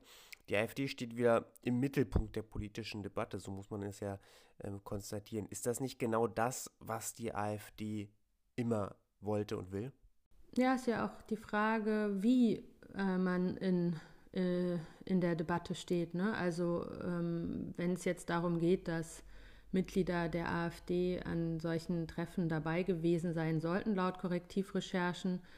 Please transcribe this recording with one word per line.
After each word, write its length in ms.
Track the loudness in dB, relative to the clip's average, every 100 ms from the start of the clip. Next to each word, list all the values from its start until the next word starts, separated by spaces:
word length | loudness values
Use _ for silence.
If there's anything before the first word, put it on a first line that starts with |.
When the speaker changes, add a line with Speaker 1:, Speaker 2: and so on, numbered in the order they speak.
| -8 -20 -20 -18 -2
Speaker 1:
Die 80 | 0
A 60 |
F 120 | 0
D 140 | -2 -4
steht 300 | -4 -6 2
wieder 340 | 4 4 2 -4
im 200 | 0 2
Mittelpunkt 560 | 2 2 4 2 0 -4
der 60 |
politischen 600 | -8 -6 -6 -6 -8 -6
Debatte, 360 | -6 -4 -4 -6
so 120 | -8
muss 180 | -8 -6
man 140 | -6
es 160 | -6 -4
ja, 180 | -6 -6 -10 -20 -20 -12
ähm, 180 | -8 -8 -6
konstatieren. 640 | -8 -6 -8 -6 -6 -6
Ist 160 | -4 -2
das 160 | -2
nicht 180 | -4 -2
genau 280 | 0 2 2
das, 440 | 2 0 -2 -8 -10
was 340 | -8 -6 -6
die 220 | -6 -6 -2
A 160 | -2
F 180 | -4 -8
D 380 | -8 -6 -4 -6 _ _ _ _ -2
immer 400 | 0 0 0 -6 _ _
wollte 380 | -2 0 0 -4
und 160 | -4
will? 180 | -4 -6 -10 -20 _ _ -20 -4 2
Speaker 2:
Ja, 200 | 2 2
ist 120 | 0
ja 180 | 0 -2
auch 160 | -6
die 120 | -6 -6
Frage, 800 | -2 0 2 2 2 2 2 2
wie, 440 | 6 6 6 4 -4 -20 -10 -2
äh, 220 | 2 4
man 400 | 4 4 2 2
in, 400 | 2 4 4 0 -6 -20 -6
äh, 460 | 0 2 2 2 0 -4 -10 0
in 160 | 4
der 140 | 4 2
Debatte 400 | 0 -2 -2 -6
steht, 380 | -2 0 0
ne? 200 | 0 0 0
Also, 500 | 0 0 0 0 -4 -6
ähm, 720 | -4 -2 0 -2 -2 -4 -6 -2
wenn 160 | 0
es 120 | 0 0
jetzt 240 | -2 -2
darum 300 | 0 2 2
geht, 280 | 4 2 0
dass 360 | -4 -4 -10 -16 -18 -18 -20 -2
Mitglieder 580 | 0 2 2 2 2 0
der 200 | 0 0
A 180 | 0 -2
F 140 | -4
D 380 | -2 2 2 0
an 380 | -2 0 0 0
solchen 480 | 0 0 0 -2 -2
Treffen 400 | -4 -4 0 2
dabei 360 | 2 2 0
gewesen 500 | 2 2 4 4 2
sein 260 | 2 2 2
sollten, 360 | 2 2 2 2
laut 220 | 2 0
Korrektivrecherchen, 1200 | -2 -2 -2 -2 0 -2 0 0 0 0 -2 -2 -6